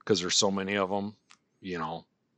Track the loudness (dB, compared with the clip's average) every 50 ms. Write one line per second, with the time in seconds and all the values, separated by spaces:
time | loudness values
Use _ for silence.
0 | 0 0 2 2 2 0 2 2 2 2 2 0 0 0 2 0 2 0 0 -4
1 | -4 -6 -10 _ _ _ -20 _ _ _ _ _ -10 -8 -6 -4 -4 -6 -6 -10
2 | -12 _ _ _ _ _ _